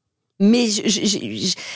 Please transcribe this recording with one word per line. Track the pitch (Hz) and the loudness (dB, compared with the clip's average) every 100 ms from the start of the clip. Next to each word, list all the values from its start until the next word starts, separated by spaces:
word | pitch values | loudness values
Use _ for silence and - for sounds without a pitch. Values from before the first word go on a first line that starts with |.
| _ _ _ - | _ _ _ 2
Mais | 196 240 233 | 4 4 2
je, | 208 - | 0 0
je, | - 214 | 0 0
je, | 196 | -2
je, | 113 110 185 - - | -4 -6 -4 -6 -10